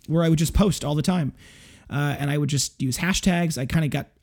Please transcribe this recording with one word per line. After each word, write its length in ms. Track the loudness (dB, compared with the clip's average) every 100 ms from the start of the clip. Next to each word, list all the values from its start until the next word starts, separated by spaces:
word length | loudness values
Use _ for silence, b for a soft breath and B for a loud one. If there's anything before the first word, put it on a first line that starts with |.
| -2
where 160 | 2
I 60 | 4
would 80 | 4
just 160 | 2
post 300 | 2 2 2
all 120 | -2 -2
the 60 |
time. 320 | 0 0 -2 B B B B B -8
Uh, 260 | -4 -2 -2
and 100 | -2
I 80 | -2
would 120 | 0
just 300 | -2 -4 -4
use 160 | -4 -2
hashtags. 600 | -2 0 2 2 0 -2
I 80 | -2
kinda 220 | 0 0
got, 220 | -2 -8 _